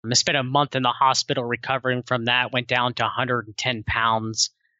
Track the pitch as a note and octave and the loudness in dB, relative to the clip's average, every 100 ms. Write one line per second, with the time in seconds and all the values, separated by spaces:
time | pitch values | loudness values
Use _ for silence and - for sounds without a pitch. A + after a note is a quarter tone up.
0 | A2+ B2+ - D3 B2+ C#3 C#3+ C3+ B2+ A#2 | 0 0 2 0 2 2 2 0 0 6
1 | C3+ B2+ - C#3 A#2+ A#2+ A#2+ C3 B2+ B2 | 6 6 0 -4 -2 -4 -2 -2 0 -2
2 | A#2+ B2+ A#2 B2+ B2 B2+ B2 B2 B2 A#2+ | -2 -2 2 0 2 -2 0 0 0 0
3 | A2+ - B2 B2 G#2+ G2+ B2+ A#2 - A#2 | -2 -2 -2 -2 -4 -6 -4 -4 -2 0
4 | A2+ A2 A2 G#2+ - _ _ | 2 0 -2 -4 -4 _ _